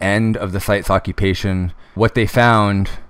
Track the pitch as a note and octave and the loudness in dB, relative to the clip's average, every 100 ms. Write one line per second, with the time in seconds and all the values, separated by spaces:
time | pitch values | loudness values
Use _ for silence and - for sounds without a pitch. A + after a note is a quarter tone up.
0 | F#2+ G#2 A2+ G#2+ G2+ F#2+ - G2+ - F#2+ | 0 0 0 -2 -4 -6 -2 -2 2 -2
1 | - F2 F#2+ F#2 G2+ F#2 F2+ - - - | -2 -2 -2 0 -2 -2 -4 -6 -12 -2
2 | A2 - G#2+ - A#2+ A2+ G#2 G2 F#2+ - | 0 2 0 2 4 4 4 2 -2 -4
3 | - | -10